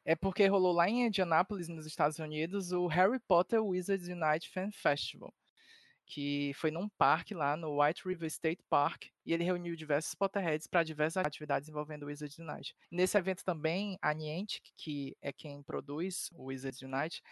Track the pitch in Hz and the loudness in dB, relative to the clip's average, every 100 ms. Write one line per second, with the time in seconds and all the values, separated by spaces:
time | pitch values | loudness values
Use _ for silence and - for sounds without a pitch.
0 | 156 165 190 190 196 196 185 170 180 240 | 0 2 2 4 4 6 4 4 2 2
1 | 233 196 170 160 185 202 165 160 156 - | 0 2 4 4 2 -2 -6 -8 -8 0
2 | 143 156 156 151 170 196 175 180 175 170 | 0 0 -4 -2 -2 -2 -2 0 2 4
3 | 190 254 - 175 185 226 214 180 180 196 | 4 4 4 4 4 2 2 -2 0 -2
4 | 175 175 156 156 - 185 202 - - 143 | -2 -2 2 0 -2 -6 -6 2 2 2
5 | - - - _ _ _ _ - _ _ | -2 -10 -14 _ _ _ _ -20 _ _
6 | - 147 143 143 143 139 156 160 208 - | -14 -4 -2 0 -2 0 0 0 -4 4
7 | 139 160 - 185 143 160 160 143 151 - | 4 4 0 -2 0 0 -2 2 2 2
8 | 185 165 160 - 160 160 - 147 151 - | -4 -4 -4 -2 -2 -2 0 2 2 -2
9 | - _ - 165 175 175 175 165 151 147 | -16 _ -2 0 2 0 -2 -6 0 0
10 | - - 196 202 175 151 - 175 160 151 | 0 -2 -2 0 0 -2 2 2 2 0
11 | 156 185 170 - 147 143 147 151 151 147 | 0 2 -2 -2 -2 -2 0 -6 -6 -6
12 | 143 147 147 - 165 143 - - - 175 | -6 -6 -8 -10 -10 -8 -10 -14 -8 0
13 | 185 202 175 180 - 160 160 180 208 185 | 4 4 2 -2 -2 0 0 0 -4 -2
14 | 151 156 151 165 208 - - - 156 143 | -2 -2 -4 -6 -6 -8 -12 -14 -8 -6
15 | 135 - 143 - 151 143 143 143 143 147 | -6 -8 -10 -10 -12 -12 -6 -8 -6 -4
16 | 190 - - 165 131 131 131 131 131 135 | -4 -6 -10 -10 -8 -6 -6 -8 -6 -4
17 | 160 - - | -4 -6 -16